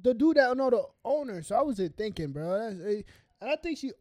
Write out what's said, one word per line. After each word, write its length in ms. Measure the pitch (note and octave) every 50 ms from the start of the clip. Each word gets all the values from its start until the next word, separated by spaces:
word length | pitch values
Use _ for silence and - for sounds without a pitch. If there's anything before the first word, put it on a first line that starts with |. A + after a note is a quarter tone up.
| F3+
the 120 | B3 B3+
dude 220 | A3 C#4 D#4+ D#4+
that 200 | D4 C4+ B3 B3+
know 140 | C4 C4+ C4
the 140 | A#3 G#3 F#3 - _ _ -
owner, 380 | - C#4 D4+ D4 B3 G3+ F3 D#3+
so 140 | - G3+
I 60 | A#3 C#4+
wasn't 340 | D4+ A#3+ F#3+ F#3 D#3+ -
thinking, 340 | - G#3+ G#3+ - - D#3+ C#3+
bro. 300 | C3+ D3 D#3 E3+ F#3 G3+
That's, 200 | A3+ A3+ G3+ F3+
eh, 220 | D#3+ G#3 G#3 G#3+ G3 - - _ _ _ _ _
and 100 | G3 A#3+
I 60 | D4+
think 200 | D#4 - E4+ D#4
she 140 | - - C4 - -